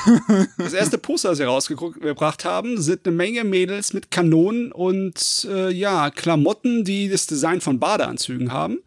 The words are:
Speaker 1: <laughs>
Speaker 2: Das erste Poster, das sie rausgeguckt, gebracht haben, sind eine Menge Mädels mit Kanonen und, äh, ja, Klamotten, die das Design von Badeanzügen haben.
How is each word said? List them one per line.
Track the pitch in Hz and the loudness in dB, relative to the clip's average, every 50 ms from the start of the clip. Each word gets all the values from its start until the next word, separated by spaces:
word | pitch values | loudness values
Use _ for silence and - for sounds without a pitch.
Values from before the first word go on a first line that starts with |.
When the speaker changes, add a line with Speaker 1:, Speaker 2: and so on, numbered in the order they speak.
| - 214 240 240 - | 4 6 4 4 6
Speaker 1:
<laughs> | - 214 190 190 - - - | 4 4 4 4 2 0 -4
Speaker 2:
Das | 175 170 156 | -6 -2 0
erste | 185 208 170 - - | 0 0 0 0 -2
Poster, | - - 294 349 - 202 | -2 -2 -4 -2 0 0
das | 170 143 | 0 0
sie | 143 | 2
rausgeguckt, | 123 123 135 139 - 156 131 160 170 160 - | 2 2 0 0 -2 -6 -6 -6 -8 -8 -6
gebracht | - 151 143 - 156 156 151 - - | -6 -6 -2 0 0 -2 -2 -2 -4
haben, | 170 - 185 214 240 247 214 | -2 -2 -2 -2 -2 -4 -2
sind | 156 147 185 180 - | 0 0 -2 0 0
eine | 185 170 | 0 0
Menge | 170 175 202 233 240 233 | 0 0 0 -2 -2 -2
Mädels | 202 190 185 185 180 196 202 202 - - | 0 2 2 0 0 -2 -4 -6 -4 -6
mit | 196 - - | -6 -6 -4
Kanonen | - 185 175 165 160 160 170 196 220 240 240 - | -2 2 4 6 6 6 6 4 2 -2 -4 -6
und, | - - 180 185 185 190 190 190 165 - - - - - - 220 | -6 -4 -2 0 0 0 -2 -4 -4 -4 -4 -2 -2 -4 -4 -4
äh, | 196 190 185 185 | -2 -2 -2 -2
ja, | 180 180 196 202 190 170 147 - | -2 -2 0 0 0 2 0 0
Klamotten, | - - - 170 165 151 143 165 214 - _ 247 240 233 214 | -2 -4 -2 0 2 4 4 2 2 0 _ 0 0 0 0
die | 180 196 196 202 196 | 0 -2 -2 -2 0
das | 190 180 - - | 0 0 -2 -2
Design | 160 143 131 165 175 185 | -2 -2 0 0 0 0
von | - - 139 120 | 0 0 0 0
Badeanzügen | 151 170 214 196 143 123 117 117 - - 127 123 127 123 | 2 0 0 0 0 -2 -4 -6 -6 -6 -4 -4 -4 -4
haben. | 127 143 156 170 233 349 - | -4 -4 -4 -4 -4 -6 -8